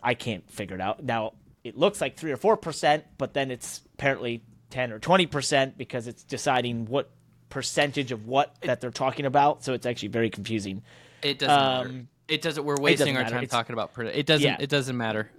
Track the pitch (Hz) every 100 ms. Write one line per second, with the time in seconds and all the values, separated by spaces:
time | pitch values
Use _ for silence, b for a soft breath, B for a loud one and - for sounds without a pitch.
0 | 120 120 - 95 - - 98 95 92 110
1 | 139 117 110 - - _ 120 110 180 202
2 | 139 - 160 131 202 220 170 151 160 156
3 | - - 131 143 135 123 - - - -
4 | 139 127 120 117 - - _ 127 123 110
5 | 127 185 170 147 131 143 135 - 123 127
6 | 117 113 - 123 147 131 120 117 110 135
7 | - _ _ _ _ 135 123 - 147 143
8 | 131 117 110 135 147 _ 165 123 123 -
9 | 131 143 139 139 143 - - 123 123 120
10 | 107 113 113 101 101 113 101 95 B B
11 | B B 147 139 143 143 135 127 123 127
12 | 120 _ - 156 165 151 147 143 143 -
13 | 156 131 117 120 127 120 117 117 101 -
14 | 117 - 143 156 143 95 139 143 131 123
15 | 113 107 107